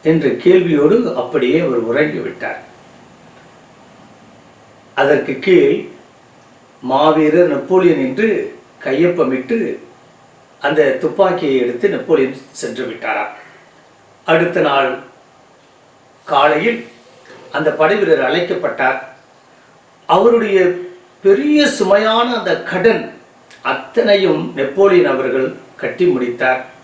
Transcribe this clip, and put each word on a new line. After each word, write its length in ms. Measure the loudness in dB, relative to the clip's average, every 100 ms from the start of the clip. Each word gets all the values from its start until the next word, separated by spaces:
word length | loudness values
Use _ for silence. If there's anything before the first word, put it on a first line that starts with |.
என்ற 240 | 2 2 0
கேள்வியோடு 880 | 2 4 4 4 2 4 2 0
அப்படியே 440 | -4 -4 -2 0 0
அவர் 280 | 0 -2 -2
உறங்கிவிட்டார். 680 | -2 -2 -4 -10 -10 -12 -12 -16 -20 -20 -20 -20 -20 -20 -20 -20 -20 -20 -20 -20 -20 -20 -20 -20 -20 -20 -20 -20 -20 _
அதற்கு 440 | -2 0 0 -2 -6
கீழ் 460 | 2 4 4 0 -6 -20 -20 _ _ _ _ _ _ _
மாவீரர் 680 | -4 2 2 4 2 4 2
நெப்போலியன் 520 | 0 0 2 4 2
என்று 600 | -2 -2 -2 -2 -6 -12 _ _
கையொப்பமிட்டு 920 | -4 0 0 0 -2 -2 -4 -4 -4 -8 -16 -20 _ _ _ _ _ _
அந்த 280 | -2 2 0
துப்பாக்கியை 680 | 0 -4 0 0 0 0 0
எடுத்து 320 | -2 -2 -2
நெப்போலியன் 480 | -2 0 0 0 -4 -16
சென்று 340 | -12 -10 -8
விட்டாராம். 580 | -10 -8 -6 -6 -6 -12 -20 -20 -20 _ _ _ _ _
அடுத்த 340 | 0 0 2 0
நாள் 540 | 0 0 -2 -4 -12 -20 _ _ _ _ _ _ _ _ _ _
காலையில் 640 | -4 2 2 2 -2 -4 -10 -20 -20 -20 -20 -20 -10
அந்த 200 | -4 -2
படைவீரர் 520 | 0 0 2 2 2
அழைக்கப்பட்டார். 920 | 2 -2 -2 -4 -6 -2 -2 -2 -10 -20 _ _ _ _ _ _ _ _
அவருடைய 680 | 0 2 4 2 2 2 2 -2 -10 -18 _ _
பெரிய 460 | 2 2 2 2 2 0
சுமையான 540 | 2 2 2 0 0
அந்த 300 | -2 -4 -4
கடன் 500 | -4 0 0 0 -6 -16 -20 _ _ -10
அத்தனையும் 920 | -8 -6 -4 -2 2 2 2 0 -4
நெப்போலியன் 560 | -6 -4 2 4 4 2
அவர்கள் 420 | 0 -2 -2 -4 -8 -20
கட்டி 300 | -10 -10 0
முடித்தார். 600 | 0 0 -4 -2 -2 -2 -6 -20